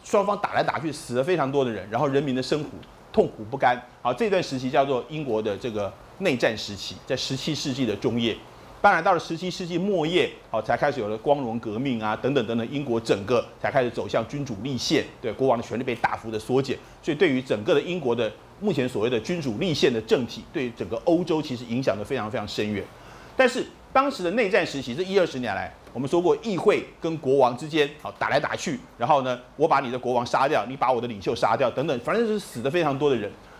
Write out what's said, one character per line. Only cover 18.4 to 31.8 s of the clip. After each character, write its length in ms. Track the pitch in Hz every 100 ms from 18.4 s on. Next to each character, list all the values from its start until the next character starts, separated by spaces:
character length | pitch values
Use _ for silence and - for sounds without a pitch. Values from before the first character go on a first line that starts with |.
| - -
目 140 | 208
前 160 | 143 127
所 140 | 120
谓 80 | 117
的 100 | 123
君 180 | 110 175
主 200 | 139 107
立 160 | 185
宪 180 | 147 160
的 80 | 117
政 260 | 107 175 120
体， 160 | - -
对 140 | 165
于 60 | 123
整 180 | 117 98
个 100 | 113
欧 180 | - 170
洲 200 | 180 160
其 120 | 156
实 80 | 120 123
影 160 | 117
响 120 | 135
得 80 | 101
非 140 | 101 135
常 140 | 107
非 80 | 113
常 100 | 104
深 180 | - 107
远。 100 | 101 - - - - - -
但 100 | 254
是 200 | 247 - - -
当 180 | 262 277
时 120 | -
的 80 | 175
内 180 | 220 202
战 180 | 202 160
时 140 | 139
期， 140 | 123
这 80 | 120
一 160 | 190 190
二 60 | 165
十 140 | 135
年 140 | 117
来， 160 | 95 92 - -
我 80 | 120
们 80 | 135
说 100 | 175
过 120 | 175 143
议 140 | 226 175
会 260 | 214 143 - -
跟 200 | 170 160
国 180 | 131 139
王 180 | 123 123
之 100 | 156
间， 180 | 156 143 -
好， 100 | 101
打 180 | - 110
来 100 | 131
打 160 | - 185
去， 240 | - 127 - -
然 100 | 120
后 140 | 143
呢， 180 | 127 123 - -
我 120 | 160
把 120 | 139
你 100 | 131
的 80 | 123
国 160 | 120
王 100 | 123
杀 240 | 120 127 139
掉， 160 | 143 104
你 80 |
把 160 | 135 127
我 80 | 123
的 80 | 120
领 140 | 101
袖 160 | 139 117
杀 180 | 107
掉， 160 | 120 123
等 160 | 123